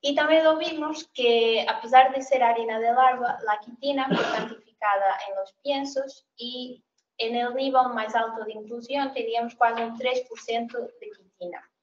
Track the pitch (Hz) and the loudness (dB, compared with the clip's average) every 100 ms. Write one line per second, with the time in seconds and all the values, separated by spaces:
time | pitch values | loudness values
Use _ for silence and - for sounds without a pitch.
0 | 285 285 302 320 320 320 330 320 302 311 | 0 2 4 6 6 4 0 -6 -6 -6
1 | - - 240 233 226 226 - - 233 254 | -10 -2 4 4 4 2 0 -4 6 8
2 | 269 269 269 262 233 233 226 220 226 240 | 8 4 0 2 2 2 -2 -2 0 4
3 | 262 247 240 226 220 214 - - 277 277 | 4 4 -2 -4 -2 -4 -4 -8 -4 -2
4 | 269 - - - 233 226 _ _ 214 202 | 0 0 0 -2 -6 -10 _ _ 0 2
5 | 196 190 202 196 190 _ 277 277 277 269 | 2 0 -6 -8 -8 _ -4 -4 -2 -6
6 | 277 - _ _ 240 247 247 240 _ _ | -6 -10 _ _ -12 -10 -12 -14 _ _
7 | _ _ 226 240 240 254 269 262 254 240 | _ _ -4 -2 -2 -2 0 2 2 0
8 | 220 233 226 226 214 214 214 240 233 277 | -2 -2 -2 -4 -10 -12 -12 -14 -6 -4
9 | 269 - 226 226 233 - 233 233 233 233 | -4 -4 -4 -4 -4 0 0 2 -6 -4
10 | 254 254 - 453 - 453 233 - - - | -2 -2 -6 -12 -6 -6 -4 -8 -10 -12
11 | 214 - _ _ 175 339 _ _ | -20 -20 _ _ -14 -14 _ _